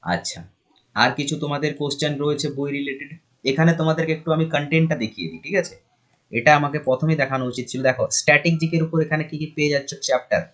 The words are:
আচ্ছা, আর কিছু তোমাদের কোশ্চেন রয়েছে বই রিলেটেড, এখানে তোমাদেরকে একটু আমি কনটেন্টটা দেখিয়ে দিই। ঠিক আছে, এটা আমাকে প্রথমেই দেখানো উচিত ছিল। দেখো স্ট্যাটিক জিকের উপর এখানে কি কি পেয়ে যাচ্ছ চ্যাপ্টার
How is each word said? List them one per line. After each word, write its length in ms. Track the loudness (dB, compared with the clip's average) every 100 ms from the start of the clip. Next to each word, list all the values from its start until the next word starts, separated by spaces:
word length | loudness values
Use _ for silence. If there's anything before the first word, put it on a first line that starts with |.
আচ্ছা, 360 | -4 -4 -4 -12 -16 _ _ _ _ 0
আর 140 | 0 0
কিছু 180 | -4 -4
তোমাদের 280 | -4 -2 -4 -4
কোশ্চেন 340 | -6 -2 -4 -2
রয়েছে 240 | -2 -2 -4 -4
বই 120 | -6 -4
রিলেটেড, 340 | -6 -8 -12 -18 _ _ -2
এখানে 220 | 4 4 4
তোমাদেরকে 320 | 2 0 0 -2
একটু 120 | 0 2
আমি 100 | 2
কনটেন্টটা 420 | 0 2 2 2 2
দেখিয়ে 240 | -4 -6 -10
দিই। 100 | -10 -4
ঠিক 100 | -2
আছে, 140 | -2 -10 _ _ _ _ _
এটা 200 | 0 4 4
আমাকে 180 | 4 -4 0
প্রথমেই 300 | 0 2 2
দেখানো 220 | 0 0 -2
উচিত 140 | -4 -6
ছিল। 80 | 0 0
দেখো 140 | 2 0 0
স্ট্যাটিক 340 | 4 4 4 2
জিকের 200 | 0 0 0
উপর 120 | 0 0
এখানে 180 | -2 -4
কি 60 | -6
কি 60 | -8 0
পেয়ে 180 | 2
যাচ্ছ 180 | 0 -2 -10 -2
চ্যাপ্টার 340 | -2 2 -2 -2